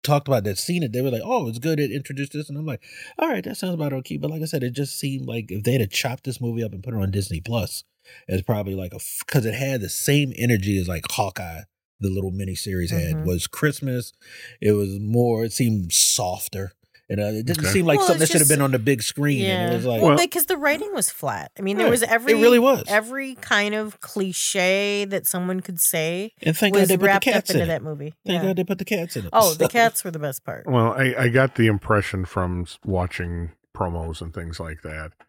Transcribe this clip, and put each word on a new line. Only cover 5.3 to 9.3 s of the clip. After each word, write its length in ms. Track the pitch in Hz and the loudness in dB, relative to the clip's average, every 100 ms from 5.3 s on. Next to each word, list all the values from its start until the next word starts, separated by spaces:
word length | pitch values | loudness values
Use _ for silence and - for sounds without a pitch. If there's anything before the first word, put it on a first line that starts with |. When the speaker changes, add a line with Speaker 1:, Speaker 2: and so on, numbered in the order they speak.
| 117 104 | -8 -6
Speaker 1:
if 120 | 95 | -2
they 120 | 107 131 | 0 2
had 120 | 104 | 0
chopped 340 | - 127 127 | -2 -4 -4
this 160 | - 120 | -8 -6
movie 200 | 120 117 | -4 -4
up 100 | 110 | -6
and 80 | 95 | -8
put 100 | 123 | -6
it 80 | 113 | -2
on 100 | 95 | 0
Disney 280 | 101 95 82 | 0 -2 -6
Plus, 440 | 87 117 90 - - _ _ - - | -4 -4 -4 -8 -16 _ _ -20 -4
as 140 | 95 | -4
probably, 320 | - 107 98 | -2 -4 -4
like, 180 | 95 90 | -8 -8
a 40 | 101 | -10
f-, 260 | - - | -12 -10
'cause 180 | - | -2